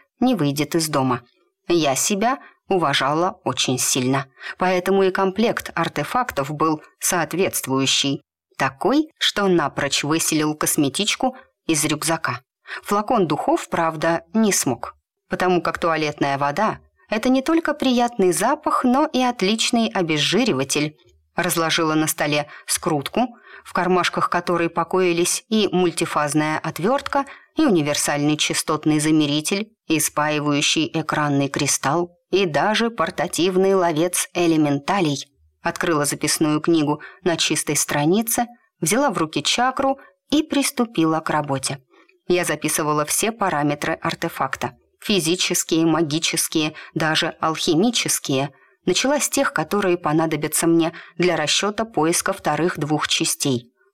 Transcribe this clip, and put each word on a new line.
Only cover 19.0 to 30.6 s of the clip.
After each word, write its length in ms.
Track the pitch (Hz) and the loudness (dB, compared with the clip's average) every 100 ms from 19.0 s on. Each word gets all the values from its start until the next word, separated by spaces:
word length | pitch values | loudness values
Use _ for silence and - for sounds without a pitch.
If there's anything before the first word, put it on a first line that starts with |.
| 302 | 2
и 160 | 254 | 0
отличный 640 | 254 247 190 220 - 233 220 | 0 0 0 0 0 0 0
обезжириватель. 1080 | 196 165 156 143 175 240 135 135 151 151 - _ _ _ - | -2 0 0 0 2 2 0 0 -2 -4 -6 _ _ _ -4
Разложила 600 | 175 170 165 160 160 156 | -2 0 0 0 0 0
на 120 | 156 | 0
столе 400 | - 151 147 147 - - | -2 0 0 -4 -10 -8
скрутку – 720 | - - 151 135 - 247 - - - | -6 -2 -2 -2 -2 -2 -4 -20 -20
в 100 | - | -8
кармашках 560 | 202 180 180 170 - 156 | -2 2 2 2 0 0
которой 400 | 180 175 170 170 | 0 0 0 0
покоились 760 | 170 165 185 185 170 175 - - | -2 0 2 2 2 0 -2 -2
и 200 | 220 196 | 0 2
мультифазная 880 | 180 180 165 160 160 147 151 151 156 | 2 0 0 -2 0 0 0 0 -2
отвертка, 640 | 160 - 185 277 - 285 269 - _ - | -6 -4 0 0 0 -2 -4 -10 _ 0
и 100 | 311 | 4
универсальный 720 | 180 147 147 - 147 147 151 | 4 2 0 -2 0 0 0
частотный 640 | - 160 - 151 156 151 | 0 -2 -2 0 2 2
замеритель, 720 | 156 156 147 147 151 196 214 _ - | 4 4 2 0 -2 -4 -6 _ -2
и 120 | 160 | 0
спаивающий 880 | - - 151 151 147 143 | 0 -2 0 0 0 0